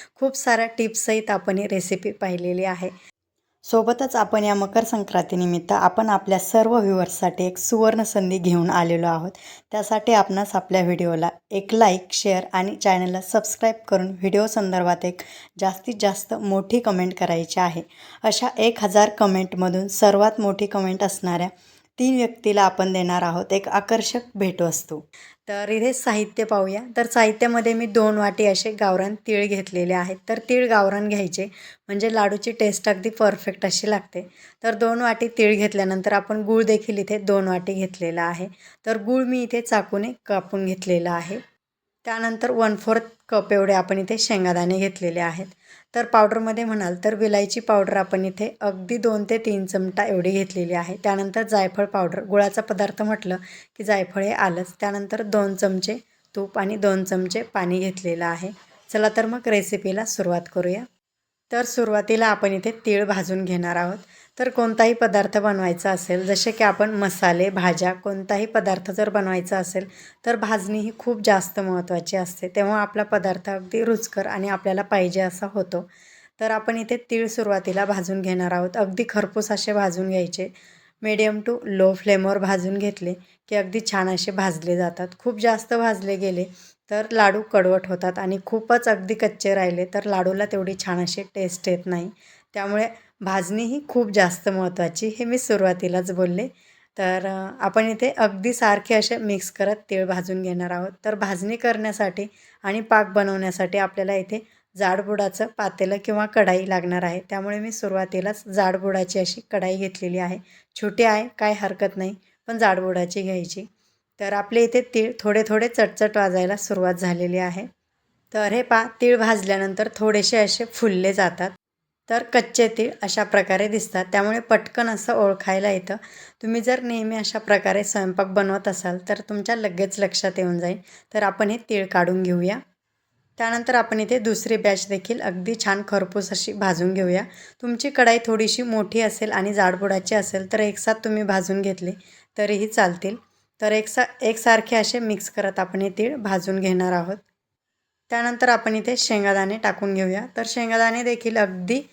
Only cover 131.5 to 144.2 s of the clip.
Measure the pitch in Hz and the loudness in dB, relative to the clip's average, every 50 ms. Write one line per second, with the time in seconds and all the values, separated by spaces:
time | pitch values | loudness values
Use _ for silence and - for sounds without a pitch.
131.5 | 214 240 - - 220 202 190 190 - 180 175 170 185 185 185 180 180 175 175 180 | -2 -4 -4 -4 -2 -2 -2 0 2 2 2 4 2 0 0 0 0 0 0 -2
132.5 | 202 262 - _ _ _ _ _ _ _ _ _ _ _ _ _ _ - 233 226 | -2 -4 -8 _ _ _ _ _ _ _ _ _ _ _ _ _ _ -4 -2 -2
133.5 | 226 240 233 254 254 240 226 240 226 214 220 214 247 254 214 226 220 220 - - | -2 -2 0 2 2 2 2 2 0 -2 0 0 0 0 2 0 -2 -2 -2 -2
134.5 | 226 214 220 208 196 185 - - 202 190 190 - 233 247 - 208 175 185 180 208 | -2 2 2 2 2 2 0 -4 -6 -6 -4 -6 -6 -4 -4 -4 -6 -4 -4 -6
135.5 | 226 220 - 202 196 202 202 - 208 196 185 185 - 202 196 - 208 - - - | -4 -2 0 0 0 0 -2 -2 -2 -2 -2 -2 -4 -6 -4 -4 -4 -6 -6 -6
136.5 | 202 208 202 190 180 160 175 185 190 190 190 180 180 185 220 277 - - - - | -4 -2 0 0 2 2 0 0 0 0 0 2 0 0 -2 -4 -10 -20 -20 -20
137.5 | - _ - 240 240 226 - 285 285 277 247 226 233 233 233 233 220 214 220 214 | -18 _ -6 -6 -4 -4 -4 -2 2 4 6 6 6 4 4 0 0 2 2 0
138.5 | - - 247 240 220 220 208 214 - 226 226 214 214 - 220 214 - 202 190 202 | 0 -2 -2 -2 -2 -2 -2 0 0 0 0 0 0 -2 -4 -2 0 0 0 0
139.5 | 208 208 196 180 185 185 196 196 190 190 185 - 220 214 190 - - 190 190 190 | 2 4 4 4 4 2 0 -2 -2 -2 0 0 0 0 0 0 -4 -6 -4 -2
140.5 | - 214 214 208 196 - - 226 220 220 - 220 214 214 214 196 196 190 180 180 | 0 0 0 0 -2 -2 -2 0 0 0 -2 -2 -2 0 0 0 0 0 0 0
141.5 | 190 190 196 196 190 180 180 175 190 - - - - - _ _ _ - 208 202 | -2 -2 -2 -2 -4 -4 -6 -8 -8 -10 -14 -20 -20 -20 _ _ _ -4 -2 0
142.5 | 214 196 208 214 214 240 208 180 175 175 - 190 214 - - _ _ _ _ _ | 0 -2 -2 0 2 2 2 2 2 -2 -6 -8 -8 -8 -14 _ _ _ _ _
143.5 | _ _ 220 214 214 220 214 214 - 262 247 - - - | _ _ -2 0 0 0 0 0 0 0 0 -2 -2 -2